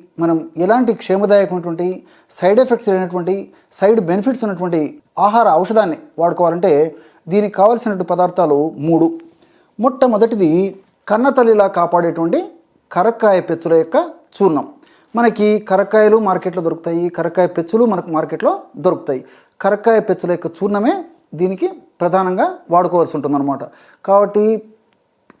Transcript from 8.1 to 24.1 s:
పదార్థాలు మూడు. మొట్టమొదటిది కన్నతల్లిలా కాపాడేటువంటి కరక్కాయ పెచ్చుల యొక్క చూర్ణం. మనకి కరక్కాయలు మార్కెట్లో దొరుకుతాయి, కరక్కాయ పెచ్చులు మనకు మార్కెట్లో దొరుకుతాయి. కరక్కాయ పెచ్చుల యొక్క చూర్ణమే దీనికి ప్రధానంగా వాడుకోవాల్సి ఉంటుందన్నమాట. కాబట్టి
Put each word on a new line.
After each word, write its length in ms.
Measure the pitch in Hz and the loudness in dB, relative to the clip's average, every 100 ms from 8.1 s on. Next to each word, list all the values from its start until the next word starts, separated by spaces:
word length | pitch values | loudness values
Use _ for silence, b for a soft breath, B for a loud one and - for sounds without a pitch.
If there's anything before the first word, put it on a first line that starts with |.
పదార్థాలు 600 | 175 180 175 170 143 156 - 147 | 0 0 0 2 2 0 -4 0
మూడు. 300 | 165 165 - - b b b b - | 2 2 -2 -14 b b b b -4
మొట్టమొదటిది 1000 | 233 262 254 214 226 220 175 165 196 - _ _ - | -4 0 0 2 0 2 2 2 0 -6 _ _ -4
కన్నతల్లిలా 580 | 214 269 262 233 214 196 | 0 2 2 4 4 2
కాపాడేటువంటి 840 | 196 170 175 170 165 165 262 392 - _ _ _ | 0 0 0 0 -2 -2 -2 -4 -12 _ _ _
కరక్కాయ 480 | 180 196 226 214 190 | -2 0 2 2 2
పెచ్చుల 340 | 170 165 165 | 0 -4 0
యొక్క 220 | 165 160 269 339 - _ - | 2 2 0 -2 -6 _ -2
చూర్ణం. 260 | 196 151 - - b b b 226 | 0 0 -4 -12 b b b 0
మనకి 400 | 240 - 208 214 | 0 2 0 0
కరక్కాయలు 580 | 208 190 202 220 214 214 208 | 0 -2 2 2 4 4 2
మార్కెట్లో 340 | 180 185 175 | -2 -4 -4
దొరుకుతాయి, 460 | 165 160 - 170 175 | -4 -4 -4 -4 -4
కరక్కాయ 380 | 170 165 170 175 | -4 -4 0 0
పెచ్చులు 380 | 175 165 220 | -2 -2 2
మనకు 260 | 240 185 170 | 2 0 -4
మార్కెట్లో 500 | 156 156 156 240 392 - - | -4 -4 -2 -2 -2 -6 -4
దొరుకుతాయి. 400 | 147 165 - 135 b b b - | -2 -2 -4 -8 b b b -6
కరక్కాయ 400 | 196 202 220 226 | -2 0 2 2
పెచ్చుల 300 | 208 180 175 170 | 2 -2 -2 -4
యొక్క 100 | 165 | -6
చూర్ణమే 580 | - 202 202 226 381 320 _ _ 151 | -6 -4 -2 -2 -2 -6 _ _ -4
దీనికి 280 | 185 190 359 370 - - | -4 -2 -6 -8 -18 -6
ప్రధానంగా 580 | 175 185 185 190 320 381 - | -2 0 0 -2 -2 -4 -2
వాడుకోవాల్సి 460 | 170 175 175 160 151 | 0 2 0 0 -2
ఉంటుందన్నమాట. 460 | 139 139 139 135 - b b b | -4 -2 -2 -6 -10 b b b
కాబట్టి 560 | - | 0